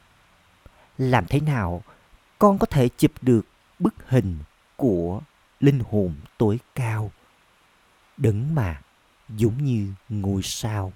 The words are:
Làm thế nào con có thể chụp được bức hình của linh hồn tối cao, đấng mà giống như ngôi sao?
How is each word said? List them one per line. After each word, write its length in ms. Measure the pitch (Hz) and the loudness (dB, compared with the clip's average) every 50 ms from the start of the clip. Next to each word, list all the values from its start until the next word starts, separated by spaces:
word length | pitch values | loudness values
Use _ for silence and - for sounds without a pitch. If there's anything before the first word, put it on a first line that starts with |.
| _ _ _ _ _ _ _ _ _ _ _ _ - - _ _ _ _ _ - | _ _ _ _ _ _ _ _ _ _ _ _ -20 -20 _ _ _ _ _ -4
Làm 280 | 131 127 127 113 85 | 0 2 2 0 2
thế 140 | - 139 143 | 0 0 0
nào 420 | 151 151 139 117 95 87 87 87 - - - _ _ _ _ _ _ _ _ - | 0 0 0 0 -2 -2 -4 -6 -10 -14 -20 _ _ _ _ _ _ _ _ 2
con 200 | 208 202 196 190 | 4 4 4 4
có 80 | 220 | 0
thể 220 | - - 143 120 123 | 0 2 2 2 2
chụp 240 | - - 156 - - - | 2 2 2 2 2 0
được 200 | 127 127 120 110 - _ _ _ _ _ _ - | 2 2 2 2 2 _ _ _ _ _ _ -2
bức 160 | 180 220 - - - - | -2 -2 -2 -6 -4 0
hình 300 | 131 123 101 95 85 76 73 - _ _ _ _ _ | 2 2 2 0 -2 -8 -10 -16 _ _ _ _ _
của 440 | - 143 120 92 85 85 87 92 110 156 - _ _ _ _ _ - | -2 0 0 2 0 0 -2 -4 -8 -10 -14 _ _ _ _ _ 2
linh 200 | - 143 139 127 107 - | 2 4 4 2 0 -2
hồn 240 | 107 104 95 87 76 71 - - _ - | 0 0 0 0 -4 -8 -14 -10 _ 0
tối 200 | 120 104 107 123 - _ _ | 0 0 0 -2 -6 _ _
cao, 380 | 135 123 110 110 110 107 95 - _ _ _ _ _ _ _ _ _ _ _ _ _ _ _ _ _ _ _ _ | -6 -4 -4 -4 -4 -6 -8 -12 _ _ _ _ _ _ _ _ _ _ _ _ _ _ _ _ _ _ _ _
đấng 380 | - 131 110 101 104 127 156 165 | -2 0 0 0 0 -2 -2 -2
mà 260 | 143 107 87 76 67 - _ _ _ _ _ _ _ _ - | -2 -2 -2 -4 -8 -14 _ _ _ _ _ _ _ _ -12
giống 360 | 110 107 117 107 113 135 147 | -4 -2 0 0 0 -2 -2
như 280 | 135 120 107 101 98 98 - _ - | -2 0 -2 -2 -4 -8 -12 _ -8
ngôi 340 | 107 104 95 98 98 95 | -6 -4 -2 -2 -2 -2
sao? 500 | 95 - - - - 110 107 104 95 92 - | -4 -6 -8 -8 -6 -6 -4 -4 -6 -8 -10